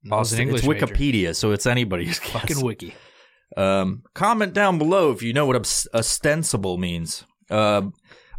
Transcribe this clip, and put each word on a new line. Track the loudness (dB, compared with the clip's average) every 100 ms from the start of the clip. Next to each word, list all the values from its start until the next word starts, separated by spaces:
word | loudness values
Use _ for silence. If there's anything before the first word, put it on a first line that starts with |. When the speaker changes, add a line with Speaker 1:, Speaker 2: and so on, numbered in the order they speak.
| -2
Speaker 1:
I | -2
was | 0
an | 0
Speaker 2:
Ost-, |
Speaker 1:
English | 0 2
Speaker 2:
it's | 2
Speaker 1:
major. | 2 0
Speaker 2:
Wikipedia, | 0 2 2 0 0
so | 0
it's | 0 0
anybody's | 0 0 -2 -4 -6
guess. | -6
Speaker 1:
Fucking | -8 -4 -2
wiki. | -2 -4 -12 -16 -20 _ -20 _ _ -2
Speaker 2:
Um, | 2 2 0 -4 -10
comment | 0 2 2 0
down | 2 2 2
below | 2 4 2
if | 0
you | -2
know | 0 2
what | 2
obs-, | 0 -4 -2
ostensible | -2 0 0 0 0 0 -2 -2 -2
means. | -2 -4 -6 -10 -14 _ _
Uh, | 0 2 2 0 -8 _ -20 _